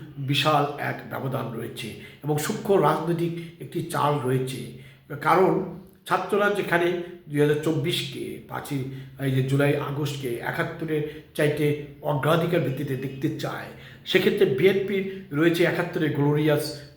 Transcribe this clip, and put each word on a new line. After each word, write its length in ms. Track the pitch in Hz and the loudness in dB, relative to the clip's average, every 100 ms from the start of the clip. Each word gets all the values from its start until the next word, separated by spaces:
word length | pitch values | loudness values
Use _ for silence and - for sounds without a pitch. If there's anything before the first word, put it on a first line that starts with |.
| - 143 | -10 -8
বিশাল 480 | 135 139 156 147 143 - | -2 2 4 4 2 -2
এক 240 | 127 120 - | -6 -6 -8
ব্যবধান 440 | 117 135 120 117 | -6 -4 -4 -6
রয়েছে 340 | 113 - - 107 - - - | -8 -8 -10 -10 -12 -16 -10
এবং 140 | 147 147 | -4 -2
সূক্ষ্ম 440 | - 208 208 190 | -2 -2 2 4
রাজনৈতিক 800 | 151 160 165 160 170 165 - - | 6 2 0 0 -2 -4 -10 -14
একটি 220 | 143 170 | -8 -6
চাল 360 | - 143 143 143 | -4 0 2 2
রয়েছে। 520 | 127 131 131 113 107 - - - - 143 | 0 0 -2 -6 -10 -14 -20 -20 -14 -4
কারণ 540 | 156 170 180 - - - - - - | 2 4 4 2 -2 -10 -18 -20 -2
ছাত্ররা 420 | 185 - 202 202 | -2 0 2 2
যেখানে 520 | 196 180 170 175 180 - - - | 0 0 2 2 0 -6 -12 -4
দুই 120 | 143 | 2
হাজার 220 | 147 147 | 4 4
চব্বিশকে, 800 | 165 147 160 - - 123 110 - - | 2 0 0 -2 -4 -8 -8 -10 -10
পাঁচই, 360 | 123 - 139 127 - - - | -10 -4 -4 -4 -10 -14 -4
এই 120 | 139 | 0
যে 120 | 131 | 2
জুলাই 340 | 131 139 143 - | 2 4 4 2
আগস্টকে 580 | - 143 147 - 131 117 | -2 -2 -4 -4 -6 -4
একাত্তরের 880 | - - 165 - 156 151 147 - - - | -4 -4 -4 -4 -2 -2 -2 -8 -10 0
চাইতে 500 | 147 147 147 147 - - | 0 2 0 0 -6 -8
অগ্রাধিকার 580 | 147 143 147 165 170 170 | -4 0 2 2 2 2
ভিত্তিতে 360 | 131 135 131 131 | 0 -2 -4 -4
দেখতে 440 | 135 - 156 - | -6 -4 -4 -4
চায়, 260 | 143 - - - - - - | -6 -6 -10 -14 -20 -14 0
সেক্ষেত্রে 400 | 185 202 - - | 4 4 4 4
বিএনপির 800 | 131 185 196 - 196 190 - - | 6 4 4 2 -2 -2 -8 -6
রয়েছে 320 | 147 170 165 | 2 4 4
একাত্তরের 460 | 165 160 170 165 151 | 2 2 -2 0 0
গ্লোরিয়াস 720 | 139 143 147 151 143 - - - | 2 2 4 4 2 0 -6 -14